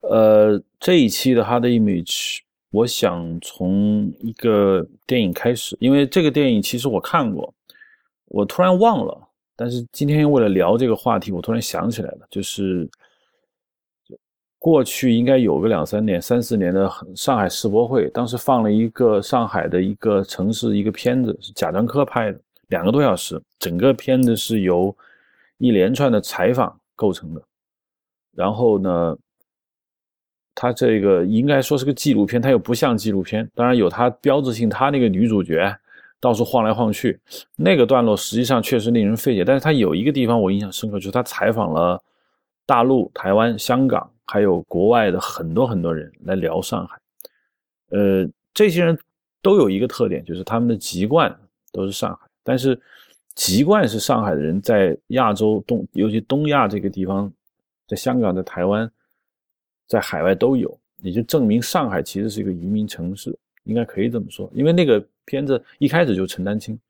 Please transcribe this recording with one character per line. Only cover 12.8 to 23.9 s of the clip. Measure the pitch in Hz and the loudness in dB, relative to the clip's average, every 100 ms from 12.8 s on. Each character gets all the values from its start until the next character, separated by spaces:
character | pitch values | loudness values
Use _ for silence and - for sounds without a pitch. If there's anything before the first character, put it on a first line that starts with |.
| 78 _ _ _ _ _ _ _ _ _ _ _ _ - _ _ _ _ | -6 _ _ _ _ _ _ _ _ _ _ _ _ -20 _ _ _ _
过 | 160 156 | 2 4
去 | 120 - 131 | 2 -2 2
应 | 113 | 2
该 | 123 135 | 4 4
有 | 113 73 | 4 2
个 | 101 | 2
两 | 98 | 0
三 | 78 107 | -2 -2
年、 | 107 87 | 0 -2
三 | - 120 | 0 -2
四 | 113 113 | 0 -2
年 | 90 | 0
的 | 92 98 - - 95 | 0 0 -4 -16 -6
上 | - 123 | -2 0
海 | 95 | 0
世 | - 113 | -2 0
博 | 104 120 | 0 2
会， | 127 76 | 0 0
当 | - 120 | -2 -4
时 | 120 | -4
放 | - 127 | 0 2
了 | 110 | 4
一 | 104 113 | 2 0
个 | - 120 104 | 2 2 2
上 | - 127 110 | 0 -2 0
海 | 98 80 | -4 -2
的 | 90 | -2
一 | 95 | -2
个 | 101 113 101 | -2 0 0
城 | 95 - 95 | -2 -4 -4
市 | 113 117 104 | -2 -2 0
一 | |
个 | 104 | -2
片 | 95 123 127 | -2 -2 0
子， | 120 - | -2 -4
是 | - | -10
贾 | - 85 | -6 -4
樟 | 90 117 | -2 -2
柯 | 143 | 0
拍 | 139 123 110 | -2 -2 -4
的， | 98 _ _ _ | -6 _ _ _
两 | 90 | -2
个 | 87 | 0
多 | 131 | 2
小 | 139 92 | 2 0
时， | - 78 _ _ | -4 -12 _ _
整 | 92 87 | -6 2
个 | 123 | 2